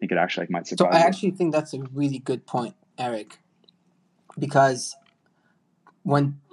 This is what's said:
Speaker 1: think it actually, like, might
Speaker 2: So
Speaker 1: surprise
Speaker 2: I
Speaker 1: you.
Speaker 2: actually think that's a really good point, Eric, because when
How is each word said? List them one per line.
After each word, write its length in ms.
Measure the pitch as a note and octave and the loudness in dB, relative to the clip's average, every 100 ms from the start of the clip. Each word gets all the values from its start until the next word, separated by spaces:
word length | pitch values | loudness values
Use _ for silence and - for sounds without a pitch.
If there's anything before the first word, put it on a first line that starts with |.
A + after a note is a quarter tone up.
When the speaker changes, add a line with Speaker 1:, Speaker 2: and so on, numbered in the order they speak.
Speaker 1:
think 120 | F#2 | -2
it 60 | F2 | 0
actually, 240 | F2 - | 0 -2
like, 80 | F2 | -6
might 160 | E2+ - | -6 -4
Speaker 2:
So 100 | F3+ | 0
Speaker 1:
surprise 180 | F3+ | 4
Speaker 2:
I 40 | - | 4
Speaker 1:
you. 40 | E3+ | 4
Speaker 2:
actually 240 | F#3+ G3 | 2 -2
think 200 | - E3+ | -2 0
that's 220 | D3+ D3+ | 0 -2
a 60 | C3+ C3 | -8 -8
really 260 | C3+ C#3+ C3 | -4 -4 -4
good 280 | B2+ B2+ - | -4 -6 -6
point, 280 | B2+ A#2 - _ - | -6 -6 -10 _ -8
Eric, 400 | B2 A2+ G#2 - _ _ _ _ _ _ _ _ - - | -6 -6 -8 -18 _ _ _ _ _ _ _ _ -18 -8
because 580 | C#3 C#3 C3+ B2 - - _ _ _ _ _ _ _ _ _ _ | 0 4 4 4 -6 -14 _ _ _ _ _ _ _ _ _ _
when 360 | - C#3+ C#3+ - _ | 0 2 2 -2 _